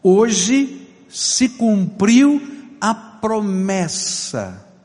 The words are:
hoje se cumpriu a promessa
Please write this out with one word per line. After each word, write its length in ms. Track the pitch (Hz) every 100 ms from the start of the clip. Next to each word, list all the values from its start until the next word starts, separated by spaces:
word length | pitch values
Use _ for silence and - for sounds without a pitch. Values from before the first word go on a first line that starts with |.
hoje 840 | 185 190 233 196 185 269 277 - - _ _
se 400 | - - - 254
cumpriu 880 | - 233 202 185 - 196 240 285 285 - - - -
a 140 | 208
promessa 1700 | 226 - - 220 220 208 190 190 190 170 - - - - 123 95 92 - _